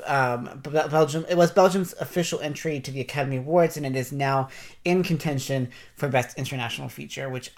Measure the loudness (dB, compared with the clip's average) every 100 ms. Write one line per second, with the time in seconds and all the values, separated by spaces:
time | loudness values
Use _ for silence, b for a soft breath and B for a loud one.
0 | -2 2 2 0 -6 -10 -2 0 2 4
1 | 4 2 0 4 6 8 6 6 -2 -6
2 | -6 -2 -2 -2 -4 -4 -4 -4 -6 -6
3 | -6 -4 -2 -2 2 4 4 2 -4 -2
4 | -4 -2 2 2 0 B B B 0 2
5 | 2 0 0 -2 -2 -2 -4 B B -6
6 | 0 2 0 -4 -6 -6 -6 -8 -10 -12
7 | -14 -10 -6 -8 -8